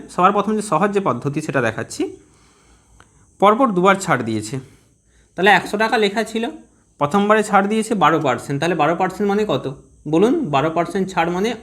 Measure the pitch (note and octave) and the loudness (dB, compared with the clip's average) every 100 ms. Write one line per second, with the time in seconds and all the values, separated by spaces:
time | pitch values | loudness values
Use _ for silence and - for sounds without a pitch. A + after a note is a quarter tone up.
0 | - - F3+ G#3 G3+ G#3+ G#3 D#3 G#3 G3+ | -4 0 2 2 0 -2 -2 0 0 0
1 | F#3+ A#2+ C#3+ D3 D3+ C#3 A#2 A2 A#2 - | -2 -2 -4 -6 -4 -2 -2 -2 -8 -6
2 | G4 - _ _ _ _ _ _ _ - | -8 -8 _ _ _ _ _ _ _ -20
3 | _ _ _ - G3 A3+ C4+ F3+ F#3+ F#3+ | _ _ _ 0 2 4 2 2 2 2
4 | F3+ C3+ A#2 A2 G#2 C3+ - _ _ _ | 0 -2 -2 -6 -6 -10 -12 _ _ _
5 | _ _ _ - G3 F#3 - G3+ E3 A#3 | _ _ _ 0 2 4 2 -2 0 0
6 | G3+ G#3 G#3+ A3 B3 D#4+ - _ _ - | 0 -2 -4 -4 -6 -8 -20 _ _ -6
7 | C#3+ G3+ G3+ G#3+ G3+ G3+ G3+ A3 G#3+ G3 | 0 2 4 2 4 2 2 -2 -2 2
8 | D3 D#3+ D3 A#2 - C#3 E3 E3+ D3 E3+ | 2 2 0 -2 -4 -4 -2 0 0 0
9 | F#3 F3+ G3+ G3 G#3 C3+ C3+ C#3 - _ | -2 -2 -2 0 0 -2 -4 -10 -16 _
10 | D3+ D#3+ G#3+ E4 A3 C#3 D#3+ E3 E3+ G3 | -2 2 4 2 0 0 0 0 -2 -2
11 | F#3 F3+ E3+ F3 G#3+ A3+ | -2 -2 -2 0 -2 -4